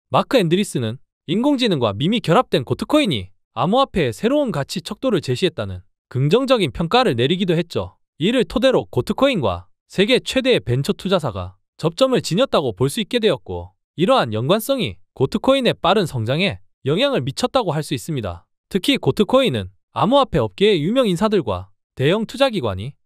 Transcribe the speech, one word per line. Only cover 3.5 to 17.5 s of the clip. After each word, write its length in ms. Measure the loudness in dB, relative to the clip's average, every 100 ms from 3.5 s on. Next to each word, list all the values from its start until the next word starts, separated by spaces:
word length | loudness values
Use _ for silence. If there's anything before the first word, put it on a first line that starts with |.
암호화폐의 580 | -4 0 2 2 0 -2
새로운 380 | -2 0 0 0
가치 320 | -4 -6 -8
척도를 380 | -10 -4 -2 -2
제시했다는 600 | -2 -2 -2 -2 -8 -10 -14 _ _
긍정적인 640 | -2 2 2 2 2 2
평가를 420 | -2 0 2 2
내리기도 400 | 2 0 0 0
했죠. 420 | -2 -2 -6 -6 -12 _ _
이를 260 | 0 0
토대로 420 | 0 2 2 2 0
고트코인과 840 | -4 -2 0 0 2 -2 -4 -10 _ _
세계 320 | -2 2 2
최대의 420 | 0 -2 0 0
벤처 320 | 0 -2 -2
투자사가 640 | -4 -2 -2 -2 -6 -10 -14 _ _
접점을 440 | -4 0 2 2
지녔다고 540 | 0 -2 0 0 0
볼 160 | 0 -2
수 100 | -2
있게 180 | -4 0
되었고 540 | 0 0 -6 -12 -12 _ _ -2
이러한 380 | 2 2 2
연관성이 600 | -2 0 0 0 -4 -4 -8 -20
고트코인의 600 | -2 -2 0 2 2 2 0
빠른 240 | 2 2
성장에 560 | 0 -4 -4 -2 -2 -4 -14 _
영향을 380 | -4 0 0 0
미쳤다고 500 | -4 -4 -2